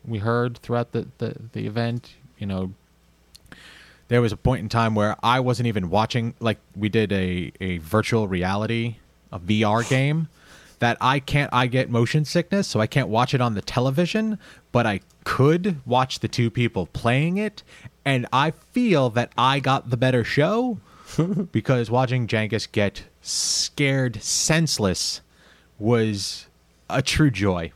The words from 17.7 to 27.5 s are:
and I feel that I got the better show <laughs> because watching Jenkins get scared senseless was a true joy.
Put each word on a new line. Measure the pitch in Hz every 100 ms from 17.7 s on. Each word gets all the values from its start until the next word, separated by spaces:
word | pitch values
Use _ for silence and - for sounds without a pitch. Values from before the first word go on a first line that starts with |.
| - - _
and | 139 131 120
I | 127 156
feel | 156 _ 247 240 156 127
that | 113 117 -
I | 127 139
got | 131 135 120
the | 123
better | 131 123
show | 110 - 156 220 254 208 - - - -
<laughs> | 170 190 180
because | 117 - 127 113
watching | 123 127 127 113
Jenkins | 110 107 107 -
get | - 202 - - _
scared | - - - - - - 139 135 127 104
senseless | - - - 160 165 - 98 87 - - _ _ _ _ _ _
was | 107 117 110 101 95 - - _ _ _ -
a | 131
true | 135 - 151
joy. | 98 101